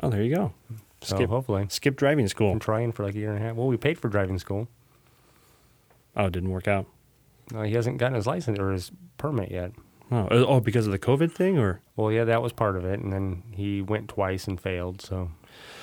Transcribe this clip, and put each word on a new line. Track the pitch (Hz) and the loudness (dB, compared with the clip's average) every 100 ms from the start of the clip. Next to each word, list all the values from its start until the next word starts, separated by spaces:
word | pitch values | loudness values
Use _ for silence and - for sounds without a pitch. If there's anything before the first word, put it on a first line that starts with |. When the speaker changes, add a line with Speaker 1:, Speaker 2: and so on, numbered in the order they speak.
Speaker 1:
Oh, | 139 | 0
there | 104 | 2
you | 117 | 2
go. | - 101 - - 110 - - | 2 0 -4 -16 -16 -18 -12
Speaker 2:
So | - 98 | -4 0
Speaker 1:
Skip, | 95 | 2
Speaker 2:
hopefully. | 117 131 98 101 | 0 0 -2 -2
Speaker 1:
skip | - 139 123 | 0 0 2
driving | 139 151 101 | 2 4 2
school. | - 104 | 2 2
Speaker 2:
Been | 107 | 2
trying | - 110 117 | 0 -2 -2
for, | 107 | -4
like, | 101 | -4
a | 107 | -4
year | 107 | -4
and | 104 | -4
a | 113 | -4
half. | 117 | -2
Well, | 131 | 0
we | 120 | 0
paid | 143 165 | 0 0
for | 113 | 0
driving | 101 92 92 | 0 0 -2
school. | - 98 120 _ _ _ _ _ _ _ _ _ _ _ _ _ _ | -4 -6 -6 _ _ _ _ _ _ _ _ _ _ _ _ _ _
Speaker 1:
Oh, | - 95 | -2 0
it | |
didn't | 87 92 | 0 -2
work | 92 104 | -2 0
out. | 98 - _ _ _ _ _ - | 0 -2 _ _ _ _ _ -12
Speaker 2:
No, | 113 | -6
he | 107 | 0
hasn't | 117 117 139 | 0 0 0
gotten | 123 | 0
his | 123 110 | 0 0
license | 175 127 101 | -2 -2 -2
or | 98 | 0
his | 92 - - - - | -2 -6 -16 -20 -8
permit | 151 127 92 | -4 -2 -4
yet. | 92 90 - - _ - | -6 -8 -10 -20 _ -2
Speaker 1:
Oh, | 120 95 | 0 4
uh, | 123 123 | 6 6
oh, | 131 | 6
because | 107 117 107 | 4 2 2
of | |
the | 98 | 0
covid | - 139 165 | 2 2 2
thing, | - 185 170 | 2 2 4
or? | 101 90 _ 110 | 2 0 _ -2
Speaker 2:
Well, | 107 | 0
yeah, | 110 | 2
that | 113 117 | 2 2
was | 120 | 0
part | - 107 95 | 0 0 0
of | |
it, | 90 101 | -2 -4
and | 98 | -2
then | 98 95 90 113 | -2 -4 -6 -10
he | 95 101 101 | -6 -4 -4
went | 98 110 107 | -2 -2 -4
twice | - 95 95 - | -2 -2 -2 -4
and | 90 | -6
failed, | 95 90 90 95 | -4 -4 -6 -8
so. | - 92 87 - - - - - | -6 -6 -6 -10 -20 -20 -20 -18